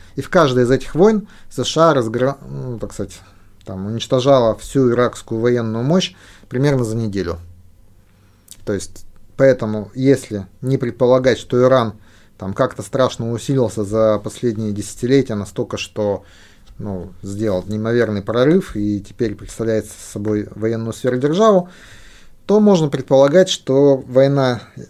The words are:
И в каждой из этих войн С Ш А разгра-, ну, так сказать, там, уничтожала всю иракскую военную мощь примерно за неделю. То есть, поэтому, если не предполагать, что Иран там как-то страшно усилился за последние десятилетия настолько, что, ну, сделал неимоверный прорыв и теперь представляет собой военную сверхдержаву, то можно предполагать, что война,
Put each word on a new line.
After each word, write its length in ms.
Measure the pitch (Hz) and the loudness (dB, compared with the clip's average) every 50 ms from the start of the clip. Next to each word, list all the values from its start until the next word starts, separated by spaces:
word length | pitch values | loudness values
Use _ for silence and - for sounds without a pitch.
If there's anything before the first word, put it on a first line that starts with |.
| - - - | -20 -12 -10
И 60 | - | -10
в 80 | 131 - | -6 0
каждой 340 | - 180 160 135 123 127 123 | 2 4 4 4 4 2 2
из 80 | 117 | 2
этих 220 | 135 131 - - - | 2 0 -2 -4 0
войн 320 | 147 190 220 220 208 214 - - - - - | 4 4 4 4 2 -2 -8 -16 -20 -20 -12
С 140 | - - 120 | -8 -8 -6
Ш 260 | - - 156 165 165 | -2 2 2 4 4
А 40 | 147 | 4
разгра-, 440 | 135 113 110 113 117 127 135 139 - - | 2 0 -2 -2 -2 -2 -2 -2 -6 -12
ну, 320 | 127 139 139 131 127 117 107 | -14 -12 -12 -10 -10 -10 -10
так 140 | 104 98 - | -12 -10 -10
сказать, 280 | - 101 - - - - - - - - - - - - | -10 -10 -10 -12 -18 -20 -20 -20 -20 -20 -20 -20 -20 -16
там, 200 | - 95 95 98 | -12 -10 -8 -8
уничтожала 680 | 104 113 113 - - 135 127 120 143 139 131 117 113 101 | -6 -6 -8 -4 -2 -2 2 4 4 4 4 4 2 0
всю 360 | - - - - 139 131 120 | -2 -8 -2 0 2 2 4
иракскую 480 | 117 117 123 117 - - - - 117 113 | 2 2 0 0 -2 -8 -10 -8 -6 -2
военную 440 | 117 123 123 120 117 110 110 113 123 | 0 0 0 0 -2 -4 -4 -4 0
мощь 300 | 139 170 190 180 - - - - - - - - - | 0 2 0 0 -2 -8 -16 -20 -20 -20 -20 -14 -8
примерно 340 | 123 127 139 147 139 131 120 | -4 0 0 0 2 0 -2
за 120 | 107 110 | -2 -4
неделю. 440 | 117 113 107 98 98 87 85 85 85 85 - - - - - _ - - - _ - _ _ _ _ _ _ _ _ _ _ - - - | -4 -4 -4 -4 -4 -4 -4 -6 -8 -12 -18 -20 -20 -20 -20 _ -20 -20 -20 _ -20 _ _ _ _ _ _ _ _ _ _ -20 -12 -8
То 80 | - 104 | -6 -6
есть, 320 | 92 - - - - - - - - - - - | -6 -8 -10 -14 -16 -18 -18 -20 -20 -20 -12 0
поэтому, 540 | - 135 135 127 - 120 107 107 107 101 95 - | 4 4 4 4 2 -2 -4 -4 -6 -8 -8 -6
если 540 | 131 131 139 135 127 - - 107 98 92 - _ - | 0 2 2 2 2 0 -6 -8 -8 -8 -10 _ -8
не 160 | 127 127 135 | -4 -2 -2
предполагать, 600 | 131 127 120 113 - 131 123 127 131 127 131 113 | -2 -2 -6 -2 0 2 4 4 4 4 2 0
что 240 | - - - 120 123 | 0 -2 -2 2 2
Иран 320 | 127 127 131 127 117 110 95 - - - - - _ _ _ | 4 4 4 2 2 -2 -6 -12 -18 -20 -20 -20 _ _ _
там 160 | - 98 95 101 | -12 -10 -8 -4
как-то 280 | 123 131 127 - - | -2 -2 -4 -4 -10
страшно 500 | 101 - - 131 131 127 - - 117 117 | -10 -6 -2 0 0 0 -2 -6 -6 -6
усилился 520 | 120 110 - - 139 135 120 104 - 110 104 | -6 -6 -4 -2 0 0 0 -2 -2 -6 -6
за 360 | 95 107 110 110 110 107 104 | -2 0 0 2 2 0 -2
последние 520 | 104 107 - - - 120 107 107 110 107 | -4 -10 -8 -4 -4 -4 -2 -2 -4 -4
десятилетия 640 | 101 101 101 - - - 123 120 135 139 123 - 113 | -6 -6 -8 -10 -8 -6 0 2 2 2 2 0 -4
настолько, 420 | 104 98 - - - 117 - - | -6 -8 -8 -8 -8 -6 -6 -8
что, 460 | - - - - - 104 101 98 - - - - - - - - _ - - - | -10 -10 -10 -6 -4 -2 -2 -2 -4 -8 -14 -20 -20 -20 -20 -20 _ -20 -20 -16
ну, 360 | - 95 104 98 90 87 92 90 - | -12 -10 -10 -10 -10 -10 -14 -16 -14
сделал 420 | - 98 98 101 110 107 95 92 90 | -12 -12 -8 -4 -2 -2 -2 -2 -4
неимоверный 540 | 101 107 107 107 113 120 120 117 107 104 101 | -4 -6 -4 -2 0 2 2 2 0 -2 -4
прорыв 540 | 98 - 110 120 127 147 170 190 - - - | -4 -2 0 2 4 4 4 2 0 -2 -6
и 240 | 107 104 104 104 101 | -4 -2 -2 -2 -4
теперь 340 | 90 - - - 120 110 104 | -6 -10 -6 -4 -4 -4 -4
представляет 520 | 104 101 - - - 113 113 113 110 107 | -8 -14 -14 -10 -6 -4 -2 -2 -2 -4
собой 600 | - - - - - - 104 104 107 107 107 101 - - | -6 -12 -20 -16 -12 -10 -6 -4 -2 -2 -2 -4 -6 -8
военную 380 | 104 104 113 117 113 113 113 110 | -6 -4 -4 -4 -4 -6 -8 -8
сверхдержаву, 760 | - - 127 123 127 131 147 160 190 220 220 202 180 180 - - - - - - - - - - - - - - - _ | -4 -4 -2 -2 0 -2 0 2 4 4 4 4 4 2 -2 -10 -20 -20 -20 -20 -20 -20 -20 -20 -20 -20 -20 -20 -8 _
то 140 | - 196 214 | 2 4 4
можно 300 | 214 208 196 170 156 143 | 6 6 6 4 2 0
предполагать, 580 | 131 131 127 - 143 135 139 143 151 185 185 | -2 -4 0 2 4 6 6 6 6 4 4
что 500 | 185 - - - - 131 139 143 143 139 131 120 | 4 0 -4 -2 0 2 4 6 6 4 2 0
война, 540 | 123 123 131 135 139 143 139 135 127 120 104 - - _ - - | 2 4 4 4 4 4 2 2 0 0 -4 -8 -14 _ -20 -20